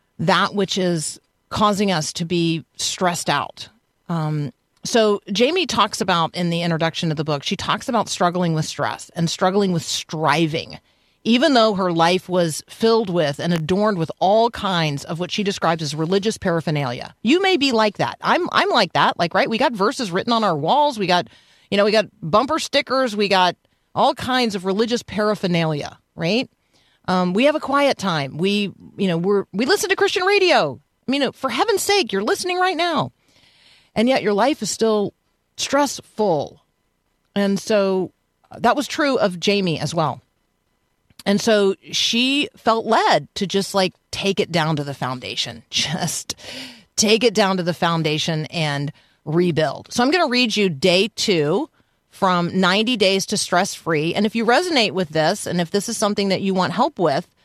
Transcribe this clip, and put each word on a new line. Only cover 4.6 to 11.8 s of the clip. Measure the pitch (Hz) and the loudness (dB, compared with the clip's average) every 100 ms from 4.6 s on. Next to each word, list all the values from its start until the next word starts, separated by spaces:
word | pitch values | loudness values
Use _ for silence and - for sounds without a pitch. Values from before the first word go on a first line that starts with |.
| _ _ | _ _
so | - 240 214 202 - | -2 2 2 0 -2
Jamie | 196 262 370 | 0 2 2
talks | 285 220 214 - | -2 0 0 -2
about, | 190 170 160 | -2 0 -2
in | 175 170 | -2 -2
the | 170 | -2
introduction | 170 160 165 - 170 | -2 -2 -2 -2 -4
of | 151 | -2
the | |
book, | 156 143 | -2 -4
she | - | -4
talks | 196 - 240 - | -6 -4 -4 -2
about | 233 - | -2 -2
struggling | - 180 180 175 | 0 0 0 0
with | 160 | 0
stress | - - 113 - - | -2 -4 -4 -6 -10
and | 165 170 | -4 -2
struggling | - 185 202 196 | 0 0 2 0
with | 165 | 0
striving, | - - - 156 156 151 160 147 - - _ _ _ _ | -4 -8 -6 -2 2 2 2 -2 -8 -16 _ _ _ _
even | 220 240 311 | 2 4 4
though | 247 220 | 4 4
her | 190 | 2